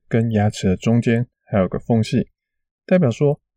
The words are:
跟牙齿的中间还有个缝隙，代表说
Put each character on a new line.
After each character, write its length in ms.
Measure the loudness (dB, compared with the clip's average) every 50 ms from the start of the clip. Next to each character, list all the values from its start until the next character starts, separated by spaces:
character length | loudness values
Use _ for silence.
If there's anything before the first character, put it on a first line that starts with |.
| _ _
跟 220 | -2 0 0 0
牙 180 | 0 0 0 0
齿 200 | -2 -2 -2 -2
的 80 | -2
中 260 | -2 0 0 0 2
间 240 | 2 0 0 -2 -2 -6 _ _ _
还 140 | -4 -2 0
有 100 | 0 0
个 100 | -4 -6
缝 240 | -4 -2 0 0
隙， 280 | 0 0 -2 -2 -4 -4 _ _ _ _ _ _ _ _ _ _ _
代 120 | 0 2 2
表 120 | 2 0
说 320 | 0 0 0 0 0 -2 _ _ _